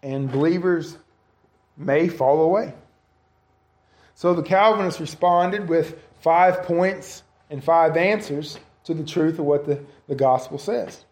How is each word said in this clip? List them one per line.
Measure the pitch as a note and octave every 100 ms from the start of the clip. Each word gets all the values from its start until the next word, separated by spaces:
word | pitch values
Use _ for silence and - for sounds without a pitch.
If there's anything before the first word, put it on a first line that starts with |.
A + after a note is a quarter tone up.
And | C#3 C3+ C3+
believers | C3 D#3 F3+ F3+ E3+ D3+ - _ _ _ _ _ _ _ -
may | C#3+ C#3+ F3
fall | E3+ C3+ D3+
away. | D#3+ F#3+ A#3+ - _ _ _ _ _ _ _ _ _ _ _ _ _
So | _ E3+
the | F3
Calvinists | D#3+ F#3+ G#3+ G#3+ F#3 -
responded | D#3 - F3+ F3 F3+ G#3 F#3
with | E3 D#3 - - _
five | E3 E3 F#3 F3+
points | - E3+ F#3 G3 - - _ _ _
and | C#3+
five | C#3 E3 E3 D#3
answers | F#3 G#3+ - C#3+ D3 - - _
to | -
the | D#3+
truth | D#3 - D#3+ D#3+
of | D3
what | D3 D3
the, | C#3+ - - _
the | C#3
gospel | C3+ B2+ - C#3+
says. | - A#3 F2+ - _